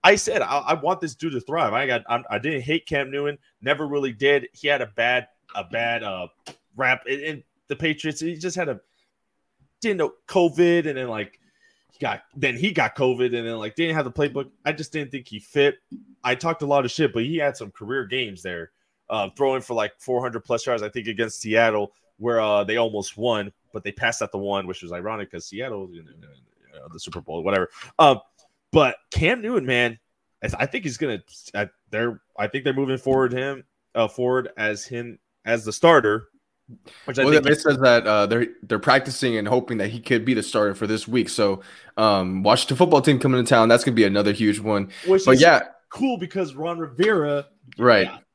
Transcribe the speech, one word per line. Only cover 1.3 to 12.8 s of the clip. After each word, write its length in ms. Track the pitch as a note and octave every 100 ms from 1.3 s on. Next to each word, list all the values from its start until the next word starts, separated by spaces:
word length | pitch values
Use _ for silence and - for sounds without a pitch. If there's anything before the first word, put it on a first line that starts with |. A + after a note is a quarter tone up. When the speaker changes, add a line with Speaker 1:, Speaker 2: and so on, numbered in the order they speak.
Speaker 1:
to 80 | C3+
thrive. 320 | - D#3 C3
I 120 | A2
got, 200 | C#3 A#2+ -
I'm, 140 | A#2+ C3
I 80 | G#2
didn't 220 | B2+ D3
hate 260 | B2 D#3+ -
Cam 240 | D3 C3+
Newton. 280 | C#3 D3 C#3+ _ _
Never 280 | A#2+ C#3+ D3+
really 240 | C#3+ C3+
did. 340 | G#2+ C#3 C#3+ B2
He 160 | _ C#3+
had 120 | C#3+
a 60 | A#2
bad, 400 | G#2 A#2 B2 B2 _ _ G2+
a 80 |
bad, 400 | F2+ A#2 A#2 A#2
uh, 240 | G#2+ F#2 F2 _ - - _ -
rap 260 | C3 B2+ A#2+
in, 100 | C#3
in 220 | D3+ D3 _ _ _
the 80 |
Patriots. 460 | C#3+ D#3+ D3+ D#3+ C#3
He 160 | D#3+ D#3+
just 180 | F3+
had 140 | F3+ E3
a, 100 | A2 _ _ _ _ _ _ _ _ _ _
didn't 160 | A3+ G3
know 160 | D3+ - -
covid, 580 | G3 F3 D#3 F3 E3+ D#3
and 100 | C3+
then, 120 | B2+
like, 320 | A2 G2+ _ _ _ _ _ _
he 80 | _
got, 240 | C3 G#2+ _ C#3+
then 200 | C3+ A#2+
he 140 | F#3
got 240 | E3